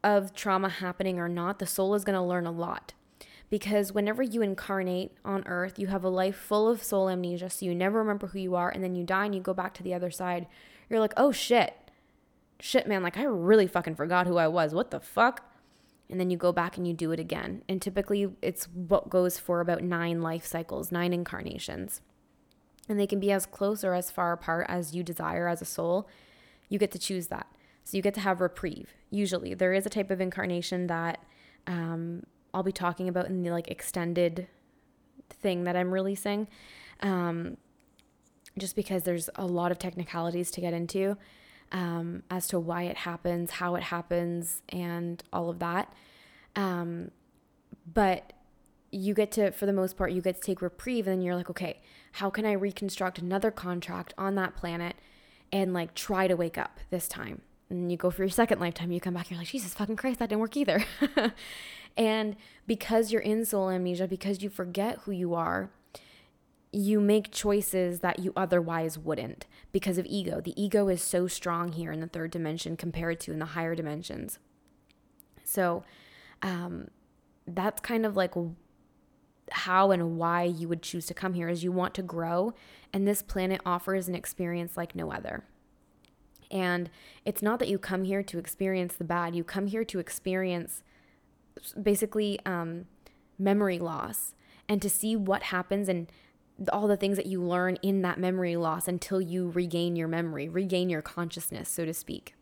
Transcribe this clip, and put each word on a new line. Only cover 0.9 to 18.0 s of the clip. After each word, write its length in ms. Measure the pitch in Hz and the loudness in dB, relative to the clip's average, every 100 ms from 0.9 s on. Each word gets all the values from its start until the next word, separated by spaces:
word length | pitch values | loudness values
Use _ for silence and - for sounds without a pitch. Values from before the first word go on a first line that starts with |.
| 180 190 180 | -2 -2 0
or 100 | 175 | -2
not, 300 | 175 175 202 | 0 -2 -2
the 80 | 175 | -4
soul 280 | - 190 | 0 2
is 100 | 208 | 2
gonna 200 | 196 190 | 2 2
learn 220 | 180 180 170 | 2 0 0
a 60 | |
lot. 400 | 170 170 - - - _ _ - - - | -4 -4 -6 -10 -20 _ _ -20 -20 -4
Because 420 | 214 196 208 196 | -2 2 2 4
whenever 300 | 202 202 220 | 2 0 2
you 200 | 262 226 | 0 2
incarnate 720 | 208 190 - 196 185 180 185 - | 2 0 -2 -2 0 -2 -4 -8
on 220 | - 196 - | -4 -4 -2
earth, 320 | 175 185 196 | -2 -2 -4
you 80 | 196 | -2
have 180 | 196 | 0
a 40 | 185 | 0
life 280 | 185 190 196 | 2 2 0
full 320 | - 214 220 | 0 4 4
of 140 | 233 | 2
soul 260 | - 196 190 | 2 2 2
amnesia, 400 | 185 180 175 185 | 2 -2 -4 -6
so 140 | - | -4
you 100 | 185 | -2
never 240 | 175 185 220 | 2 2 2
remember 300 | 220 202 202 | 2 0 -4
who 100 | 196 | -4
you 160 | 185 | 0
are, 140 | 180 175 | 2 0
and 140 | - | 0
then 120 | 185 | -2
you 100 | 180 | -2
die 220 | 175 190 208 | 0 0 0
and 80 | |
you 60 | 196 | -2
go 140 | 185 | -2
back 200 | 185 180 | -2 -2
to 80 | - | -6
the 120 | 185 | -4
other 160 | 180 180 | -4 -4
side. 360 | 160 185 175 170 - - - - | -4 -2 -2 -4 -16 -20 -20 0
You're 120 | 226 | 2
like, 140 | 214 - | 4 6
"Oh, 160 | 285 | 4
shit. 420 | 247 - 240 190 - - _ _ _ _ _ _ _ | 4 4 6 6 0 -20 _ _ _ _ _ _ _
Shit, 260 | - 254 - | 2 2 4
man, 160 | 196 | 0
like, 140 | 175 190 | 0 -2
I 80 | |
really 420 | 277 208 170 220 185 | 0 0 6 8 8
fucking 280 | 180 170 | 2 -2
forgot 320 | 160 151 180 180 | -2 2 4 4
who 120 | 175 | 4
I 100 | 160 | 4
was. 260 | 175 156 | 4 2
What 160 | 160 175 | 2 0
the 100 | 151 | -4
fuck?" 500 | - - 233 262 - - _ _ _ _ _ | -4 4 4 4 -14 -20 _ _ _ _ _
And 100 | 185 | -2
then 100 | 180 | 0
you 60 | 180 | 4
go 160 | 175 | 4
back 240 | 175 170 - | 4 0 -2
and 100 | 175 | -2
you 60 | |
do 200 | 165 165 | -2 -2
it 80 | 165 | -2
again. 420 | 165 165 - 185 - | -2 -4 -4 -8 -4
And 120 | 190 | -4
typically, 480 | 196 190 | -2 -2